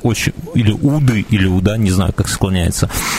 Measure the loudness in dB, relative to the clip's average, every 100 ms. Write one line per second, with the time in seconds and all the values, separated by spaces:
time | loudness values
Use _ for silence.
0 | 0 0 -2 -6 -4 0 2 2 2 2
1 | 2 2 0 2 2 2 0 2 0 2
2 | 0 0 -2 -2 -2 0 0 -2 -4 -4
3 | -6